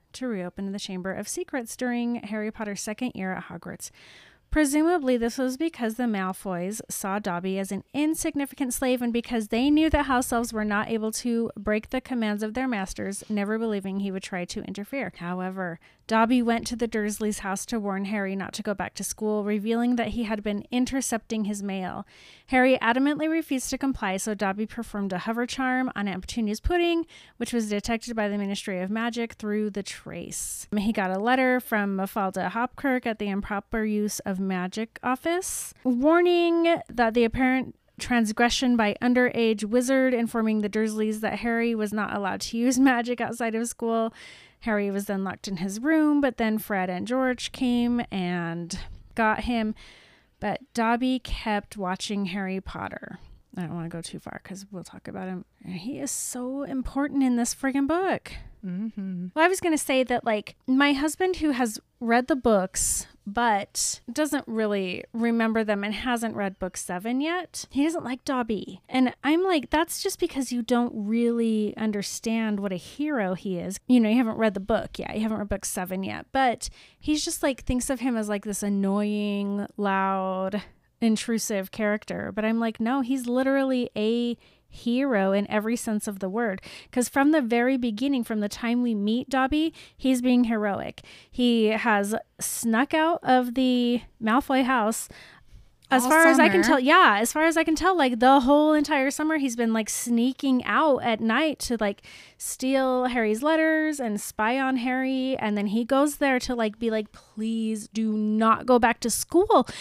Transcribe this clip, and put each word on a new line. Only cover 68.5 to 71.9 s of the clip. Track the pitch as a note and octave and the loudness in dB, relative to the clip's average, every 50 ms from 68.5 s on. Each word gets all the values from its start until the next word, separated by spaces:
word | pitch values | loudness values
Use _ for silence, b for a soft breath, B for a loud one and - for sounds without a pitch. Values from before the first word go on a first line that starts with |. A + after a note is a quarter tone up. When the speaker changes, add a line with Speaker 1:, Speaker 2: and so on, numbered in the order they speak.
| A3 F3+ F3 - F3+ - _ - | -2 -4 -6 -8 -14 -16 _ -2
Speaker 1:
And | - C4 C4 B3 - - - | 2 2 2 2 0 -2 0
I'm | C4+ D#4 E4+ F#4 | 2 2 4 4
like, | F#4+ F4+ D4+ B3 - | 2 2 0 0 0
"That's | - D4+ E4+ - - - - | 0 0 0 0 -2 -4 -4
just | G4 - - | -4 -2 -2
because | F4+ E4 - C4+ C4 - | -4 -2 -2 -2 -4 -2
you | B3 A#3+ | -2 -4
don't | A3+ - B3 A#3+ A#3+ A#3+ - | 0 2 2 2 2 0 -2
really | A3 G3+ G3+ A3+ A#3 A#3+ A#3 A#3 A#3 A#3 A3+ A3 G#3+ G#3+ G3+ - | -4 -4 -2 0 2 2 2 2 2 2 2 2 2 0 -2 -2
understand | - A3 A3 | -2 -2 -2